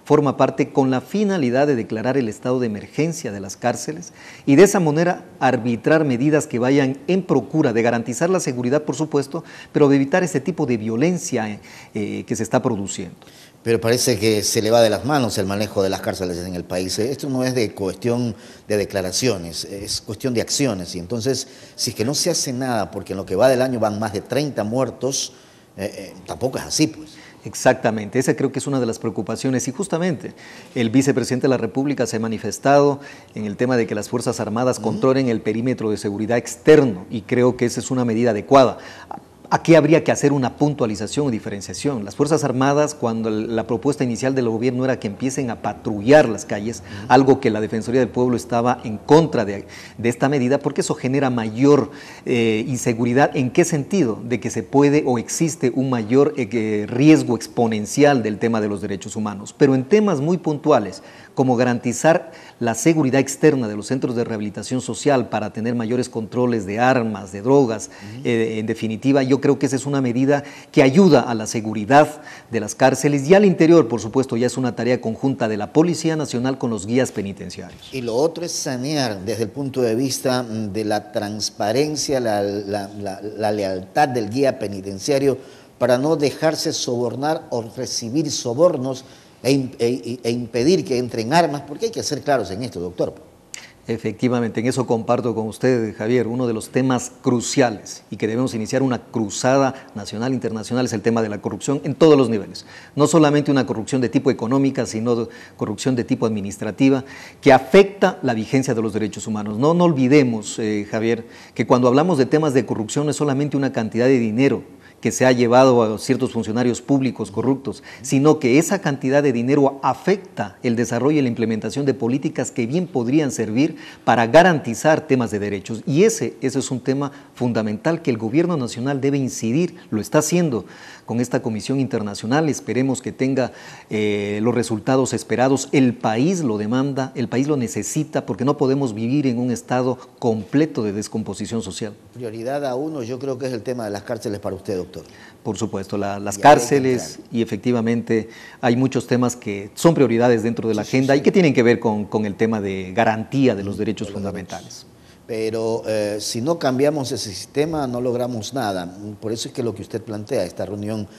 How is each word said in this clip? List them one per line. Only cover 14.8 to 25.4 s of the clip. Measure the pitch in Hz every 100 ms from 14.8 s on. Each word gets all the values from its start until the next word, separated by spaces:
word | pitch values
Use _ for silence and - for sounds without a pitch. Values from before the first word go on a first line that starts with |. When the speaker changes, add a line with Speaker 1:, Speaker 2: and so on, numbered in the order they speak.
Speaker 2:
de | 113
las | 98
manos | 120 147 117 107
el | 95
manejo | 101 104 101
de | 95
las | 92
cárceles | 110 95 90 85
en | 90 87
el |
país, | 82 92 92 98
¿eh? | 110
Esto | 139 147
no | 127
es | 127
de | 123 107
cuestión | - 95 87 123 120 120 101 - - -
de | 104
declaraciones, | 95 101 92 87 127 98 85 82 -
es | 101 101 -
cuestión | - 104 131
de | 117
acciones. | 95 - 139 95 87 92
Y |
entonces, | 87 117 117 127 - - - -
si | 151
es | 110
que | 110
no |
se | 147 -
hace | 113 147
nada, | 123 131 117 95
porque | 98 -
en | 95
lo | 95
que | 95
va | 127
del | 123
año | 131 120
van | 107 104
más | 110
de | 101
treinta | - 127 147 117
muertos, | 104 123 127 - 127 139 - -